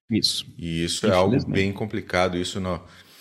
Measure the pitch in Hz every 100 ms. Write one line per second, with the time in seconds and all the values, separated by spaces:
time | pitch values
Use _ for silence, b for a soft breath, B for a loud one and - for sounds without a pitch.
0 | - 110 - - - - 82 82 85 -
1 | 107 92 95 131 - 98 98 98 110 104
2 | 98 90 92 90 90 101 92 85 - b
3 | b b